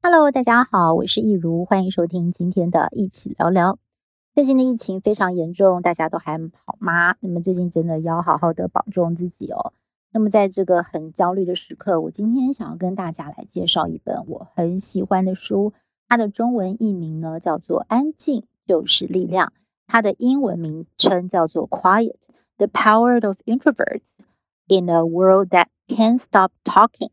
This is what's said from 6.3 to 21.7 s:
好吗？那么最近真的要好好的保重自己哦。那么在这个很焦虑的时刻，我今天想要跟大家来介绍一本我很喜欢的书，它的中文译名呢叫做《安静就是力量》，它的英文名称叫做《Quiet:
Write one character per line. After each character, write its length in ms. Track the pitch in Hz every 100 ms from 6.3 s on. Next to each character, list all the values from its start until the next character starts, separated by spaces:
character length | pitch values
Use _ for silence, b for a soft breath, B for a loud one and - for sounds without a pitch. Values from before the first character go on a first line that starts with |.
| 160 160 _ -
好 100 | -
吗？ 340 | - 170 175 -
那 80 | 202
么 120 | 175
最 120 | 175
近 160 | 180 175
真 180 | 165 165
的 140 | 160
要 200 | 165 165
好 160 | 170 156
好 140 | 170
的 160 | 165 180
保 180 | - -
重 240 | 185 170 170
自 140 | 175
己 200 | _ -
哦。 180 | - - _ _ _ _
那 80 | 226
么 100 | 214
在 200 | 208 196
这 160 | 185 185
个 180 | 180
很 300 | 175 165 160
焦 180 | - 180
虑 140 | 190 180
的 100 | 180
时 180 | -
刻， 280 | - - 170
我 100 | 160
今 220 | 165 214
天 200 | 254 262
想 160 | 277 156
要 60 | 165
跟 200 | 180 190
大 180 | 175
家 160 | 165 147
来 160 | - -
介 180 | 180 180
绍 220 | 175 -
一 100 | 160
本 280 | - - -
我 220 | - -
很 240 | - 170 185
喜 240 | - 185
欢 220 | 190 190
的 120 | 185 185
书， 360 | - 202 208 b b _ _
它 80 | 233
的 100 | 208
中 260 | 202 233
文 300 | 240 185 214
译 80 | 220
名 300 | 185 165 160
呢 180 | 160 165
叫 180 | 175 156
做 220 | - 170 -
《安 240 | 233 302
静 320 | 302 - 254 - _ -
就 200 | 175 -
是 200 | - -
力 200 | 185 180
量》， 220 | 185 165 _ _ _ _
它 140 | 233
的 100 | 208 190
英 240 | 247 269
文 180 | 247 175
名 260 | 160 156 170 -
称 320 | - 180 180
叫 180 | 185 165
做 180 | 170
《Quiet: 460 | -